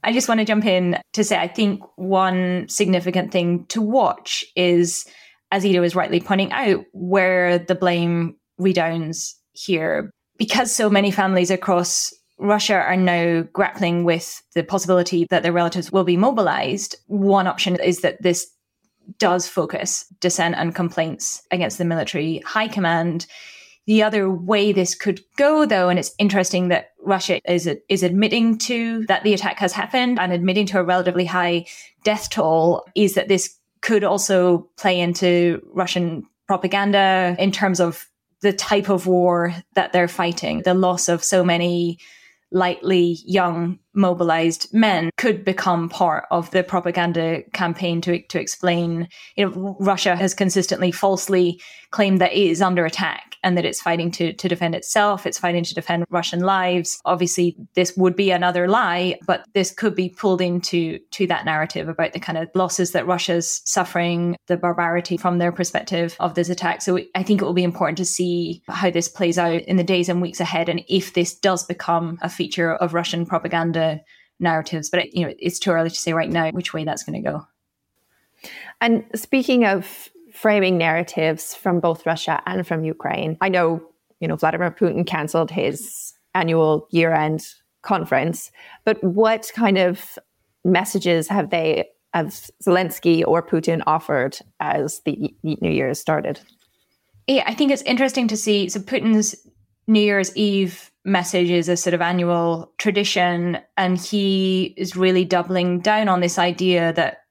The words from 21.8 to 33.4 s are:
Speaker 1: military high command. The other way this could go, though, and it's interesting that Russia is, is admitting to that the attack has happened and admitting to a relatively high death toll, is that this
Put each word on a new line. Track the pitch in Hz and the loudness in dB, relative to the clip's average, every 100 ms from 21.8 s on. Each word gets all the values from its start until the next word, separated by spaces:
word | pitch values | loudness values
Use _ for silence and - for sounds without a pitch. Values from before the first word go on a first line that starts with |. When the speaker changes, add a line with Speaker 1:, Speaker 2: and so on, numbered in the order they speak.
Speaker 1:
military | 170 165 139 165 160 160 - | -2 -2 -2 -4 -4 -4 -4
high | 220 220 | -4 -2
command. | 214 175 165 170 165 - - - - - _ - | -2 0 0 0 -4 -8 -18 -20 -20 -20 _ 2
The | 214 | 4
other | 214 208 190 | 4 2 0
way | 185 185 214 208 | -2 0 2 4
this | 196 180 | 2 0
could | - 208 190 _ - | -2 -4 -4 _ 0
go, | 285 311 294 | 2 4 4
though, | 202 180 | 4 2
and | 180 | 2
it's | 147 - | -2 0
interesting | 208 196 180 185 180 | 2 2 0 0 2
that | 175 - _ | 0 -2 _
Russia | 165 190 - 180 - | -2 -2 0 -2 0
is, | 175 170 147 _ | 0 0 -6 _
is | 190 | 0
admitting | 180 185 214 233 226 220 | 2 2 2 2 2 0
to | - 240 233 226 220 | -2 -2 -2 -4 0
that | 196 | 0
the | 214 | 2
attack | 196 202 - | 2 0 -2
has | 190 | -2
happened | 196 - 254 247 240 | -2 -2 0 0 0
and | 180 | 0
admitting | 175 185 185 196 | 0 2 2 2
to | 190 | 0
a | |
relatively | 175 180 180 175 | 2 2 2 0
high | 175 185 175 170 170 - - _ | 0 0 0 0 -4 -20 -20 _
death | - 214 - | -2 -2 -4
toll, | - 160 160 160 175 - | -2 2 4 4 2 -2
is | - 202 | 2 2
that | 196 - | 2 2
this | 190 | 0